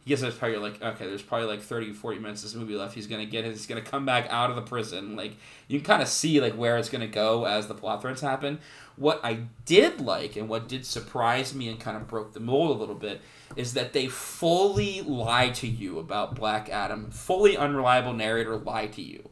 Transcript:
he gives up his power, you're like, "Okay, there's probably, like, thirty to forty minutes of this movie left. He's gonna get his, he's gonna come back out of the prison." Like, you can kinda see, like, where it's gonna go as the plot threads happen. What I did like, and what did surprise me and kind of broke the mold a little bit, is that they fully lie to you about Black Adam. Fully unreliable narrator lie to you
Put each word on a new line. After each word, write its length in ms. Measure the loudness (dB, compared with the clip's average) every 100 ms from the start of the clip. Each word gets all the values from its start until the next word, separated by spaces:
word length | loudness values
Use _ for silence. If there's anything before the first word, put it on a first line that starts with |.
he 60 | -2
gives 140 | 0
up 80 | 0
his 80 | -2
power, 100 | -2
you're 120 | -2
like, 200 | -4 -6
"Okay, 240 | -8 -6 -8
there's 140 | -8
probably, 260 | -4 -2 -2
like, 140 | -6
thirty 280 | -6 -6 -6
to 40 |
forty 240 | -8 -8 -6
minutes 240 | -8 -10
of 80 | -10
this 80 | -10
movie 160 | -6
left. 200 | -6 -6
He's 120 | -8 -8
gonna 200 | -8 -6
get 180 | -4
his, 140 | -4 -8
he's 80 | -8
gonna 160 | -8
come 240 | -6 -4 2
back 200 | 0 2
out 180 | 0 0
of 80 | -2
the 60 |
prison." 520 | -4 -6 -4 -6 -8
Like, 220 | -8 -10 -12 -20 -20 -4
you 100 | -2
can 80 | 4 4
kinda 80 | 4
see, 340 | 0 4 4
like, 140 | 4
where 240 | 2 2 2
it's 100 | 0
gonna 180 | -4 -2
go 380 | 2 4 4
as 220 | 2 0 -2
the 60 |
plot 260 | -6 -4 -4
threads 220 | -4 -4
happen. 380 | -2 -2 -2 -6 -10 -20 -20 0
What 240 | 2 2
I 180 | -2 -4 -6 -12 8
did 340 | 8 8 4
like, 360 | -2 0 -2 -6
and 120 | -4
what 200 | -4 -4
did 180 | -8 -6
surprise 680 | -8 -6 0 2 2 0
me 140 | -4 -6
and 100 | -6
kind 200 | -8 -8
of 100 | -6
broke 240 | -6 -6
the 80 | -8
mold 300 | 2 4 4
a 60 | 2
little 140 | -2
bit, 260 | -6 -8 -8 -14 -20 -12 -8
is 180 | -4
that 180 | -4 -2
they 140 | -2 -2
fully 960 | -4 -8 -2 2 6 6 4 0 -2
lie 480 | -4 -2 4 4 4
to 160 | 2 -4
you 300 | -4 -4 -6
about 360 | -4 -2 -2
Black 360 | -2 0 0 -2
Adam. 400 | -4 -2 -4 -8
Fully 460 | -8 -2 6 6 6
unreliable 560 | 2 4 6 6 4
narrator 420 | 0 2 2 0 -2
lie 300 | -4 -4 -4
to 140 | -8
you 260 | -12 -14 -18